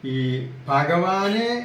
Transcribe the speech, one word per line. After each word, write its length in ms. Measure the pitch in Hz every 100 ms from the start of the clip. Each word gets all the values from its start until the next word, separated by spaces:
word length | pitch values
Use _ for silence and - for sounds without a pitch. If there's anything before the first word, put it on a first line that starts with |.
| 131
ഈ 20 | 131 127 127 - - -
ഭഗവാനെ 800 | 139 151 170 185 190 202 220 233 240